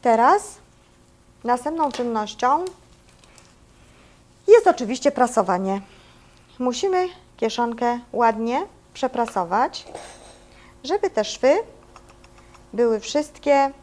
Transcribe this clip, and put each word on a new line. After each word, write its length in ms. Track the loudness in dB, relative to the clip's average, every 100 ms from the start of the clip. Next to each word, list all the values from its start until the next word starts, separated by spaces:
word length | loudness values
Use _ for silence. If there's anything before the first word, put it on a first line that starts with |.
Teraz 560 | 2 4 6 4 0 -20 _ _ _ _ _ _ _ _
następną 480 | -2 -2 -2 -2 -4
czynnością 760 | -2 -4 -4 -6 -2 0 0 -2 -10 -20 _ _ _ -20 -20 _ _ _ _ _ _ _ _ _ _ 6
jest 200 | 6 6
oczywiście 440 | 0 -2 -2 -2
prasowanie. 720 | 0 0 0 0 -2 -2 -4 -8 -20 -20 -20 _ _ _ -6
Musimy 480 | -4 -2 -2 0 -2 -6 _ -6
kieszonkę 640 | -4 -2 -4 -2 -4 -4 -6
ładnie 540 | 0 0 2 -2 -4 -6 -14 _
przeprasować, 920 | -6 -6 -2 -4 -4 -2 -2 -2 -4 -16 -18 -18 -20 -20 -20 -20 -20 -20 -18
żeby 260 | -6 -2 -2
te 160 | -2 -4
szwy 300 | 0 2 2 0 -14 -20 -20 -20 -20 -20 -20 -20 -20 -12
były 260 | 0 0 0
wszystkie 720 | -2 -4 -4 -6 2 4 2 -2